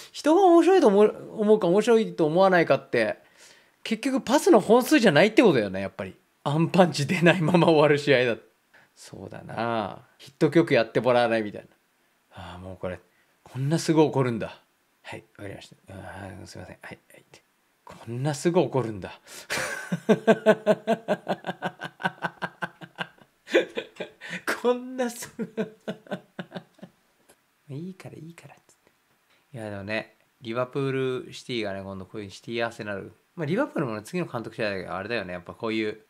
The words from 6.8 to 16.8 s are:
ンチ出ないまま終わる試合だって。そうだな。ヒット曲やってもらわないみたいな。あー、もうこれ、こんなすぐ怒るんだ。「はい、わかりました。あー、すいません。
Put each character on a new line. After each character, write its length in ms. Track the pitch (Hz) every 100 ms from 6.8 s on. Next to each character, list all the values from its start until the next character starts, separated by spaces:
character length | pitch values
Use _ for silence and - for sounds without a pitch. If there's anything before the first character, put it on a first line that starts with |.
| 175
ン 40 |
チ 160 | 139 139
出 140 | 185
な 160 | 170 165
い 40 |
ま 120 | 156
ま 160 | 180 160
終 120 | 160
わ 60 | 147
る 120 | 147
試 180 | 143 131
合 80 |
だ 80 | 123
っ 40 | 110
て。 160 | - _ _ _ _
そ 320 | _ - 98 98
う 40 |
だ 120 | -
な。 640 | - 107 117 113 101 - - _
ヒ 120 | -
ッ 40 | -
ト 120 | 156
曲 240 | 165 160
や 100 | 135
っ 80 | 113
て 80 | 143
も 120 | 120
ら 100 | 120
わ 60 | 120
な 100 | 113
い 40 |
み 100 | 104
た 60 | 107
い 40 |
な。 60 | - _ _ _ _ _ _
あ 260 | - 90 87
ー、 20 |
も 140 | 92
う 20 | 92
こ 120 | 92
れ、 120 | 90 _ _ _ _
こ 160 | - 127
ん 100 | 135
な 100 | 160
す 140 | 160
ぐ 100 | 156
怒 200 | 151 127
る 100 | 127
ん 60 | 113
だ。 240 | 90 - _ _ _ _
「は 140 | - 110
い、 80 | - -
わ 60 |
か 40 | 101
り 60 |
ま 60 | 92
し 80 | -
た。 80 | _ -
あ 360 | 95 95 92 95 95
ー、 40 | 95
す 100 | 95
い 20 |
ま 80 | 90
せ 60 |
ん。 60 | 82